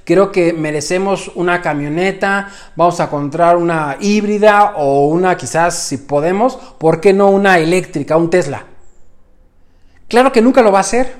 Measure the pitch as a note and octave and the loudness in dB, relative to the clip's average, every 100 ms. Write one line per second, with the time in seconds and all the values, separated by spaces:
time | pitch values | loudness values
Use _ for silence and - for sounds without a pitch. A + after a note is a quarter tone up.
0 | - F3 G3 F#3+ E3+ E3+ D#3 D3+ C#3+ F3+ | -2 0 2 0 0 -2 -4 -6 -4 -4
1 | G3 F#3 - G#3 F3 F3 E3+ D3 D3 D#3 | -2 -4 -6 -6 -2 -2 -2 -6 -4 -4
2 | F#3+ F#3+ G3 G3 G3 - - - F3 F3 | -4 -2 -2 -2 -6 -14 -12 -2 0 0
3 | D3 D3 C#3+ E3 E3+ F3 E3+ E3 D3 C3+ | -4 -4 -4 0 2 2 0 -2 -4 -4
4 | G3+ G#3+ G#3 G#3 G#3+ G#3 G#3 - C#3 C#3 | 0 0 0 2 4 4 2 0 0 2
5 | C#3+ E3+ F#3 F3 B2 D#3+ E3+ E3+ - C3+ | 2 2 0 -2 -4 -2 -2 -2 -8 -8
6 | - C#3+ D#3+ F#3+ C4 C4 - - D#3+ D#3+ | -4 -2 0 0 -2 -4 -16 -4 -2 2
7 | G3+ G3 G3+ G3 G3 F3 D#3+ F#3 - D3+ | 2 4 4 4 4 2 2 0 -2 -6
8 | C3 D#3+ E3 F3+ C#3+ A#2 - - - - | -2 0 2 0 -2 -6 -14 -20 -20 -20
9 | - - - _ _ _ _ _ - _ | -20 -20 -20 _ _ _ _ _ -20 _
10 | - A3+ C4 B3 A#3 C4+ A3 G3 F#3+ - | -2 2 2 4 2 4 4 2 0 -2
11 | - - | -2 -6